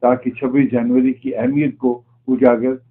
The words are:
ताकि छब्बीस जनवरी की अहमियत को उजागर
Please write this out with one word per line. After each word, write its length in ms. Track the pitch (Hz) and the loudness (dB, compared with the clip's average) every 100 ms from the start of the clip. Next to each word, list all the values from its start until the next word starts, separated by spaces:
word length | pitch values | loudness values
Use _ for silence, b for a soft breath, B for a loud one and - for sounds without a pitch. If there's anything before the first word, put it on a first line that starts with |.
ताकि 280 | 123 127 127 | 0 0 -2
छब्बीस 420 | - 131 135 139 | -6 -2 0 0
जनवरी 420 | 120 117 127 131 | 0 0 2 0
की 180 | 127 131 | -2 -6
अहमियत 460 | 110 120 143 147 - | -4 -2 0 -2 -2
को 260 | 127 123 - _ - | -4 -4 -8 _ -4
उजागर 460 | 123 127 117 123 131 - | 2 2 2 0 -6 -10